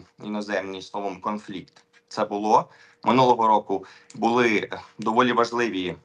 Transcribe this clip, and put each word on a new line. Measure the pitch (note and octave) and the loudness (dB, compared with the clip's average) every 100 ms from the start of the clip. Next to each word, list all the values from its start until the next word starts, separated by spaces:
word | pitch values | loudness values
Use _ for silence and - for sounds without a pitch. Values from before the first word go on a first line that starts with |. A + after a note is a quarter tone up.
| - _ | -6 _
іноземні, | G#2 G#2+ G#2 G2 G2 F#2+ | -8 -8 -4 -4 -4 -12
словом | F#2 G#2 G2+ F2+ | -10 -8 -8 -8
«конфлікт». | A2 G#2 - F2+ - _ _ _ _ | -8 -8 -10 -14 -14 _ _ _ _
Це | - G#2+ | -6 -4
було. | G#2 G#2+ B2 E3+ - - _ | -2 2 2 2 -14 -20 _
Минулого | G#2+ B2 B2+ A#2 A2 | 2 4 6 4 4
року | G#2+ - F#2+ - - _ A2 | 4 2 -6 -6 -20 _ -2
були, | A2+ A#2+ A#2+ G2+ | 0 2 2 0
е, | - F#2 - - | -2 -12 -16 -8
доволі | A2 A2+ B2 | -2 2 2
важливі | A#2+ A#2 A#2+ A#2 F#2 F2+ E2 | 2 0 0 -2 -2 -6 -8